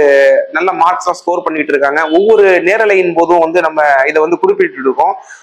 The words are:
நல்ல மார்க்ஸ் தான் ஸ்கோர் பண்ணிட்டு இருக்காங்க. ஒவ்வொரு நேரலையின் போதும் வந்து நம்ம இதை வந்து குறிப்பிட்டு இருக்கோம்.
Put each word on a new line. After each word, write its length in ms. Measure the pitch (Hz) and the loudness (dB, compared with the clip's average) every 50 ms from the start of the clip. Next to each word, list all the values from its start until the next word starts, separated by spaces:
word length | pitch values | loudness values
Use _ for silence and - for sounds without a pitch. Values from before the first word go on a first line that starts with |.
| 147 143 139 139 139 135 135 135 - - | 4 4 4 4 4 4 2 0 -2 -4
நல்ல 200 | - 160 175 190 | -6 -4 -4 -4
மார்க்ஸ் 320 | 175 160 165 180 180 - - | 0 0 0 0 0 -2 -4
தான் 100 | 180 165 | -6 -6
ஸ்கோர் 280 | - - 170 180 180 | -6 -6 -6 -6 -4
பண்ணிட்டு 300 | - 165 160 156 143 151 | -4 -4 -6 -4 -2 -2
இருக்காங்க. 360 | 147 135 139 139 143 156 160 156 | -2 0 0 -2 -2 -2 -2 0
ஒவ்வொரு 540 | 160 180 202 220 220 208 202 190 180 170 165 | 0 2 2 4 4 4 4 4 2 2 0
நேரலையின் 480 | 175 208 220 220 208 196 190 180 175 165 | 0 0 0 0 0 0 0 0 0 -2
போதும் 220 | 170 170 165 180 170 | -2 0 2 2 0
வந்து 220 | 165 160 165 180 | 0 0 0 -2
நம்ம 220 | 165 160 156 151 151 147 139 135 135 | -2 0 -2 0 0 2 2 2 0
இதை 160 | 151 151 156 | 2 0 0
வந்து 160 | 156 170 175 160 | 0 0 -2 -2
குறிப்பிட்டு 420 | - 190 202 196 185 160 - - | -2 -2 0 -2 -4 -4 -6 -4
இருக்கோம். 360 | 135 131 123 143 156 190 196 190 - - - - | -4 -2 -2 0 -2 -2 -4 -8 -14 -20 -20 -20